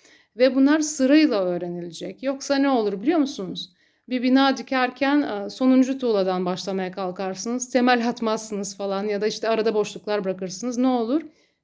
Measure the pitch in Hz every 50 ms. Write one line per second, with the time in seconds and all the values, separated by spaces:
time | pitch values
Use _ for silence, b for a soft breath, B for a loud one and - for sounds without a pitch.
0 | b b b b b b b 214 247 269 262 269 269 285 302 320 302 302 - -
1 | 262 262 285 311 302 294 233 202 185 180 175 170 180 175 175 175 170 175 165 -
2 | 175 180 190 - 254 269 269 269 - - 277 277 277 277 269 233 214 202 196 190
3 | 208 294 359 320 269 - - - 190 175 185 - - - _ _ _ _ _ _
4 | _ - 247 247 240 254 254 269 269 269 269 - - - 269 254 254 247 - -
5 | 277 277 285 294 285 - 208 202 202 202 - - 262 254 262 262 254 254 262 269
6 | 254 233 214 196 185 185 185 180 185 180 185 180 - 202 190 190 185 185 185 202
7 | 190 180 180 196 196 185 190 190 - 233 240 254 247 - - 247 247 254 247 240
8 | 226 240 233 240 233 220 214 214 220 - 214 196 202 196 - - 196 196 190 196
9 | 208 214 208 202 214 220 214 - 214 220 226 220 214 226 208 214 208 208 - -
10 | - 208 208 208 185 190 185 185 190 180 185 - 233 254 240 247 254 262 254 240
11 | 226 226 269 330 311 B B B B B B B